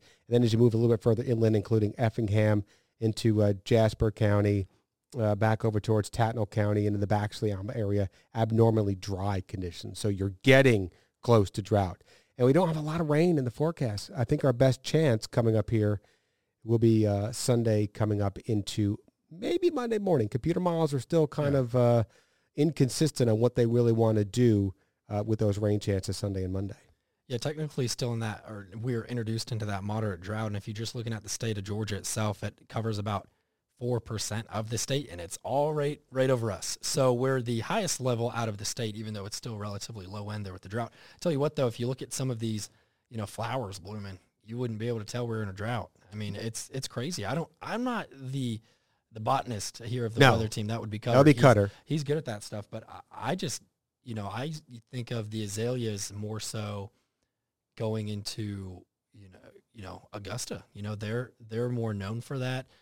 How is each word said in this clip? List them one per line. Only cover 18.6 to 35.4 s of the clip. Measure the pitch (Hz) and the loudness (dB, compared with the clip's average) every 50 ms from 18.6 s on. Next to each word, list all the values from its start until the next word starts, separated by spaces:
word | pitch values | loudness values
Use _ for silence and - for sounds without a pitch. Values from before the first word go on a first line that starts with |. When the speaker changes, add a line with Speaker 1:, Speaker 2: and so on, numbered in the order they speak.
| 98 - - 110 104 101 104 - _ _ _ _ _ - | -2 -2 -2 0 0 0 0 -2 _ _ _ _ _ -20
Speaker 1:
maybe | 156 175 - - 349 359 370 349 | -14 -8 -4 -2 0 2 2 0
Monday | 302 262 247 233 226 | 0 0 -2 -2 -2
morning. | 214 202 190 170 131 107 104 | 0 2 2 2 2 2 0
Computer | - 120 - 156 170 185 | -2 -2 -2 -2 0 0
models | 180 175 170 165 165 147 143 | 0 0 2 2 0 0 0
are | 127 | -2
still | - - 170 160 156 | -2 0 2 2 2
kind | 143 - 151 147 143 139 | 2 0 -2 0 2 2
Speaker 2:
Yeah. | 135 | 2
Speaker 1:
of, | 127 117 120 | 0 2 2
uh, | 127 120 120 120 117 107 - _ _ _ _ _ _ _ _ _ | 4 4 6 6 4 2 0 _ _ _ _ _ _ _ _ _
inconsistent | 151 147 165 - - 139 120 - - 160 147 - - 123 113 | 0 2 2 2 2 2 2 2 2 0 0 2 2 2 4
on | 107 110 | 4 4
what | 120 123 - | 4 2 4
they | 127 120 | 4 2
really | 113 117 120 120 117 | 4 4 4 4 4
wanna | 113 113 113 110 110 107 104 | 4 4 4 4 4 4 2
do, | 98 - 123 123 117 107 101 98 95 - _ _ _ _ _ _ - | 0 2 4 6 6 6 6 4 0 -2 _ _ _ _ _ _ -6
uh, | 107 104 107 | -4 -4 -2
with | 113 110 110 | 0 0 2
those | 113 104 98 | 2 2 2
rain | 104 107 104 104 104 | 2 2 2 0 0
chances | - 107 98 95 - - 95 | 0 0 0 0 -2 -4 -6
Sunday | - 104 101 98 95 92 | -4 -4 -4 -4 -4 -4
and | 92 92 | -4 -4
Monday. | 95 101 98 - - _ _ _ _ _ _ _ _ _ | -4 -6 -6 -10 -14 _ _ _ _ _ _ _ _ _
Speaker 2:
Yeah, | - 127 | -8 -8
technically | 110 - 143 151 151 156 143 - 147 127 | -6 -6 -6 -6 -6 -8 -6 -4 -2 -2
still | 113 - - 135 120 117 | -2 -2 -2 -4 -4 -2
in | 113 | -4
that, | 113 110 107 - - | -4 -6 -6 -8 -12
or | - 107 101 101 92 95 | -14 -14 -14 -14 -14 -12
we're | 113 117 131 120 113 110 | -8 -4 -2 -2 -2 -4
introduced | - 123 120 110 110 113 110 - - | -4 -4 -4 -4 -2 -4 -4 -4 -6
into | 123 107 107 | -6 -6 -4
that | 104 101 92 98 | -4 -4 -4 -4
moderate | 104 107 110 110 104 92 85 | -4 -4 -2 -2 -2 -4 -6
drought. | 90 101 107 110 113 | -8 -8 -6 -4 -4
And | 107 104 | -4 -6
if | 101 - | -6 -8
you're | 117 104 | -8 -8
just | 107 117 - - | -8 -8 -8 -8
looking | 123 110 113 | -8 -8 -8
at | 113 104 - | -8 -8 -8
the | 101 | -10
state | - - 120 113 104 | -8 -6 -4 -4 -4
of | 104 95 | -4 -6
Georgia | 104 101 107 110 98 104 | -6 -6 -4 -4 -4 -6
itself, | 95 - - - 117 107 104 98 - - | -6 -6 -6 -4 -2 -2 -2 -2 -4 -8
it | 107 - _ _ - | -10 -10 _ _ -10
covers | - 120 107 113 107 101 | -6 -4 -4 -4 -4 -4
about | 101 107 101 95 - _ _ _ _ _ _ _ _ _ _ - | -4 -4 -4 -4 -6 _ _ _ _ _ _ _ _ _ _ -8
four | 123 123 123 110 | -4 -2 -2 -2
percent | - - 113 101 - - 104 110 113 - | -4 -4 -6 -6 -6 -4 -6 -6 -8 -6
of | 92 107 110 110 | -6 -6 -6 -4
the | 120 | -4
state, | 107 - - 139 147 - - | -4 -2 -2 -4 -4 -4 -6
and | 175 87 | -12 -12
it's | 85 82 - - | -12 -12 -12 -10